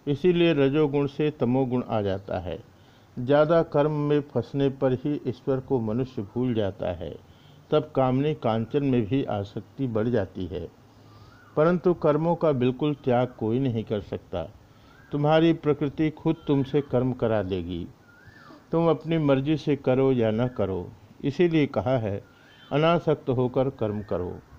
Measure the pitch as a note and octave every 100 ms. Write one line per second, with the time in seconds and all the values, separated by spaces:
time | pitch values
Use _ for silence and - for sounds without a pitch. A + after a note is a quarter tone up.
0 | D3 C#3 F3+ F3 E3+ C#3+ C3+ D3+ D3 C#3+
1 | C#3 - D3+ D3+ A#2+ C3 C3 B2 - A2+
2 | G2 F#2+ - F2+ F2 D#2 - - - -
3 | - - B2 C#3+ D3+ E3 D#3+ D3 D3+ D3+
4 | D3 D3 C#3+ B2 - C#3+ C#3 C3+ C3+ B2+
5 | D3 D3 C3 - - C3 - C3 A2 A#2
6 | B2+ - G2 A#2+ B2+ A2 G2 - F2 E2+
7 | D#2+ - - - - - - D3+ D3 C3+
8 | C3 C3 D3+ D3+ A#2 A2+ A2+ D3 C#3 B2
9 | G#2 C3+ - G#2 G2+ A#2+ - - C3 A2
10 | A#2+ A#2 F#2+ G2+ F2 E2+ E2+ - - -
11 | - - - - - - D#3+ F3+ F3+ E3+
12 | D#3+ D3 E3 E3+ E3 C3+ B2+ B2+ D3+ C#3+
13 | C3 A#2+ B2+ - A2 B2 C3+ A2 - G#2+
14 | - F#2+ - F2 D#2 - - - - -
15 | - D3 D3 D#3+ E3 D#3+ D3 C#3+ D3 -
16 | D#3 D3+ E3 D#3+ - C#3 C3 D3 C#3 B2
17 | B2+ B2 A#2 A2 F#2+ F#2+ E2+ F2 F2 -
18 | - - - - - - - E3 E3+ C#3+
19 | D#3 E3 D3 C3+ C#3 D3+ D#3 C#3 C3+ B2+
20 | C3+ B2 A2 G#2+ B2 A#2 F#2+ F2+ F#2+ -
21 | - - C#3+ D#3 F3 D#3+ C#3 - B2 C3
22 | G#2+ G2+ - - - - - C#3+ D#3+ E3+
23 | E3 D3 - B2 B2+ C3+ C3 - G#2+ G#2
24 | G2+ F2+ F2+ F2+ -